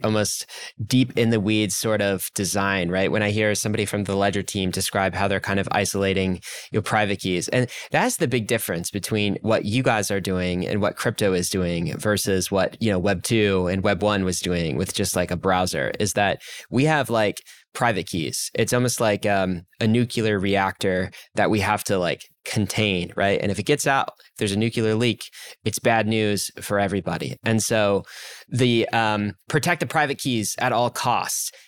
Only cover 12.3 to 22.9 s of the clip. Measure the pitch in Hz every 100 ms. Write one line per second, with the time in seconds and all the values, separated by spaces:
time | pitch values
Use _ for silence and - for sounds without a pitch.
12.3 | 95 90 98 90 - 113 92 98 92 -
13.3 | 113 104 95 90 95 104 92 104 101 92
14.3 | 90 90 87 82 65 95 - 95 90 87
15.3 | 87 95 90 90 78 60 - 104 104 98
16.3 | - - - - 120 151 151 120 117 104
17.3 | - - - _ - 120 92 80 90 67
18.3 | - - - 110 123 123 - 113 104 104
19.3 | 98 92 90 - - 113 117 123 - 107
20.3 | 101 98 98 95 - 98 92 92 - -
21.3 | - 90 104 98 107 - 98 85 - -
22.3 | _ - 113 101 - 107